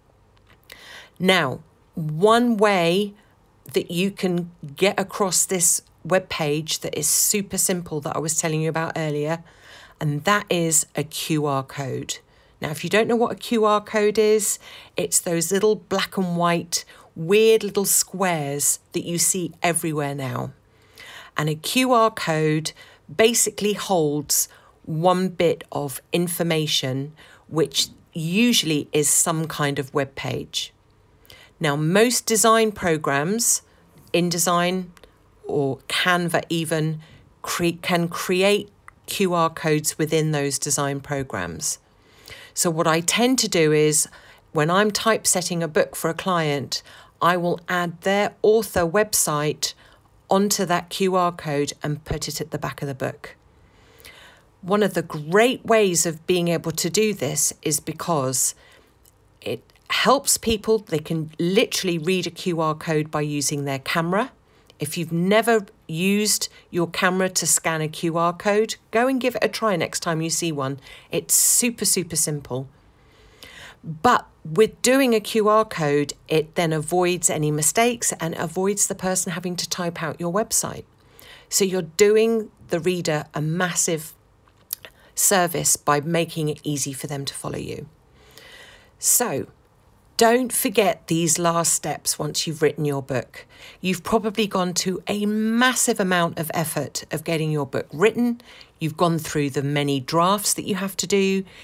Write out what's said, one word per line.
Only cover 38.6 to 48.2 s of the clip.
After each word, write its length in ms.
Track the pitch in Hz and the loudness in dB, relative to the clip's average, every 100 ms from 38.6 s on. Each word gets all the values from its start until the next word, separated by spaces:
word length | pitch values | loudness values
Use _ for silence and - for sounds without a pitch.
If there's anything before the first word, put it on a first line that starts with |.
| - _ _ - - | 0 _ _ -20 -8
Q 280 | - 190 | -2 0
R 160 | 170 165 | 2 0
codes 460 | 160 160 151 151 - | 0 0 0 0 -2
within 360 | 151 160 156 | 0 2 2
those 260 | 147 143 139 | 0 -2 -2
design 420 | 151 151 143 139 | -2 -2 -2 -4
programs. 800 | 135 139 135 104 87 80 - - _ _ _ _ - - - | -4 -6 -6 -6 -8 -6 -8 -8 _ _ _ _ -20 -20 -12
So 180 | - 180 | -2 -2
what 160 | 160 165 | 0 2
I 140 | 165 | 2
tend 380 | 170 - 247 262 | 2 2 2 2
to 80 | 220 | 2
do 240 | 175 156 | 2 4
is, 360 | 151 151 147 - - - - _ | 4 4 2 -2 -8 -20 -20 _
when 180 | 160 156 | -2 2
I'm 200 | 185 214 | 4 2
typesetting 720 | 202 226 220 - 185 175 175 | 2 0 0 2 0 0 -2
a 60 | 160 | -2
book 260 | 175 - | 0 0
for 160 | - 165 | -2 -4
a 40 | |
client, 680 | 160 190 175 151 143 - - - - - - | -4 -2 0 0 -2 -4 -8 -10 -20 -18 0
I 160 | 160 180 | 2 2
will 240 | 175 165 - | 2 -4 -4
add 320 | 180 175 170 | -2 -2 -4
their 340 | 190 202 | 0 0